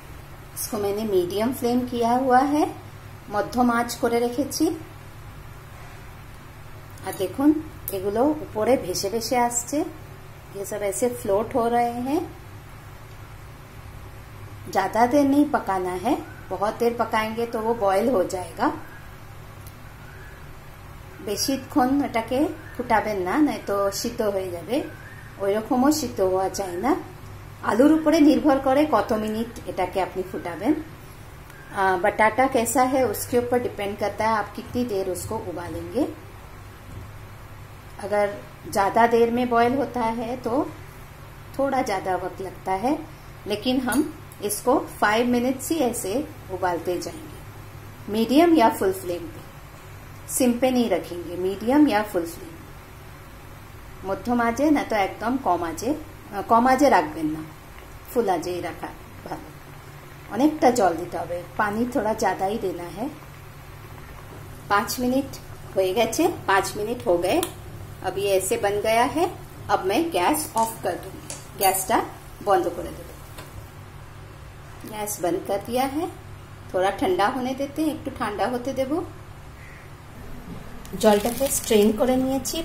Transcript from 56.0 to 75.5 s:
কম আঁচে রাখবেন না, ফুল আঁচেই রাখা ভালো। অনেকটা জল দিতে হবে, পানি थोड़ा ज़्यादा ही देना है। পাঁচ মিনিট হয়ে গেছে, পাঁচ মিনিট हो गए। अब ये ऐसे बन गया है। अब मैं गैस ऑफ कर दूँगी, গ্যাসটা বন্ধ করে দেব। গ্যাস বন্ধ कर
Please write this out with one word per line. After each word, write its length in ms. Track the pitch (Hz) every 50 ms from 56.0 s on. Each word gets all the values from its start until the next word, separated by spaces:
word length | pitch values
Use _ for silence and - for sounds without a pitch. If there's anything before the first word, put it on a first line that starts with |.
| - - - - - - 214 202
কম 220 | - - 226 233 247 254
আঁচে 200 | 262 254 294 254
রাখবেন 380 | 226 180 160 151 156 160 160 151
না, 140 | 156 156 - - - - - - - - - - - - - -
ফুল 180 | - 254 220 196
আঁচেই 320 | 180 165 156 175 180 175
রাখা 280 | 170 165 151 - - 156 - - - - - - -
ভালো। 240 | - - - - - - - - - - - - - - - - - - - - -
অনেকটা 360 | 202 220 277 302 302 - 330 254
জল 220 | 240 240 196 175 165
দিতে 200 | 160 175 175 - 165
হবে, 200 | 170 165 175 175 175 - - -
পানি 240 | 214 208 202 220 240
थोड़ा 280 | 240 - 277 202 214 220
ज़्यादा 320 | 214 226 190 185 185 196
ही 120 | 190 208 233
देना 300 | - 185 165 170 175 175
है। 160 | 165 190 226 302 - - - - - - - - - - - - - - - - - - - - - - - - - - - - - - - -
পাঁচ 200 | 202 202 226 226 - -
মিনিট 300 | 247 247 254 269 285 - - - - - - - - -
হয়ে 200 | - 202 190 185 185
গেছে, 300 | 240 226 240 - - 330 370 349 - - -
পাঁচ 180 | 196 196 185 - -
মিনিট 240 | 208 208 220 233 - -
हो 100 | - 175 175
गए। 200 | 175 180 240 339 - - - - - - - - - - - - -
अब 100 | 190 185 196
ये 120 | 196 202
ऐसे 240 | 196 190 190 - 233 -
बन 180 | 202 202 202 208
गया 240 | 202 220 226 226 247 277 269
है। 100 | 302 349 359 - - - - - - - -
अब 100 | 208 196 185
मैं 160 | 185 202 269 330 170
गैस 280 | - 180 175 196 302 302 - - -
ऑफ 160 | 226 226 226 - -
कर 140 | - 196 170
दूँगी, 280 | 165 - - - - - - - - - - - -
গ্যাসটা 400 | 196 190 185 - - - 220 320 381 - - - - - - - -
বন্ধ 220 | 202 196 180 170 175
করে 240 | - 180 165 - - -
দেব। 120 | - - - - - - - - - - - - - - - - - - - - - - - - - - - - - - - - - - - - -
গ্যাস 260 | - 214 214 208 208 - -
বন্ধ 180 | 165 175 170 381 -
कर 120 | -